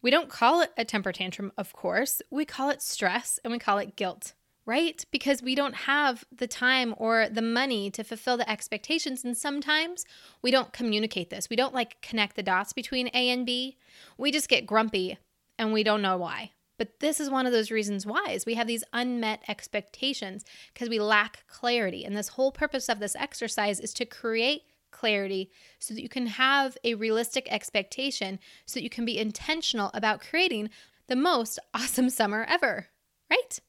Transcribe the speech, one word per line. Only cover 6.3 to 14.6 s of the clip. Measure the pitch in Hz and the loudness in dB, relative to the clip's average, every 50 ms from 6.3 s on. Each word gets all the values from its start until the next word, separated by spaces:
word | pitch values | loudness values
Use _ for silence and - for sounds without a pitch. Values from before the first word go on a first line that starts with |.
| - | -8
the | - 254 240 | -6 -6 -6
time | - - 247 247 262 262 254 233 214 | -4 2 4 4 4 4 2 0 -2
or | - 220 220 226 226 220 - | -2 2 4 4 4 4 4
the | 214 220 220 | 2 -2 0
money | 226 233 240 262 277 247 214 196 202 190 | 0 2 2 2 2 0 -2 -2 -4 -6
to | - 220 | -8 -10
fulfill | - 233 220 - - 247 | -10 -10 -6 0 0 2
the | 240 240 220 | 2 2 -2
expectations. | 214 208 - - - 208 - - 311 330 - 302 262 254 - | -2 -4 -4 -8 -8 -8 -2 -2 -2 0 0 -2 -6 -6 -6
And | 240 247 | -6 -6
sometimes | 240 - 294 285 294 277 285 302 311 320 339 359 349 - - - - - - - _ - | -4 -4 -4 -4 -4 0 0 2 2 2 -2 -4 -8 -10 -12 -14 -20 -20 -20 -20 _ 0
we | 247 | 4
don't | 247 262 247 - - | 4 4 2 0 -6
communicate | - 240 226 208 208 220 220 - 190 170 - | -4 -2 0 2 2 0 0 -2 -4 -6 -6
this. | - 196 208 - | -6 -8 -6 -2
We | 226 | 0
don't, | 214 254 269 254 | 2 2 2 2
like, | 262 233 226 - _ - | -2 -2 -2 -6 _ -14
connect | - - 226 208 202 - | -6 0 0 0 0 0
the | - 202 | -4 0
dots | 196 185 185 202 - - | 2 2 2 0 -2 -6
between | - 240 - - 254 247 247 - | -8 -6 -2 -2 -2 -2 0 0
A | 254 254 247 | 2 2 2
and | 247 247 254 | 2 0 0
B. | 240 247 247 254 262 - _ _ _ - - - - - - | -2 -2 -2 -2 -6 -8 _ _ _ -20 -20 -20 -20 -10 -2
We | 240 285 277 | 0 2 2
just | 302 277 - | 2 2 4
get | 254 254 | 2 2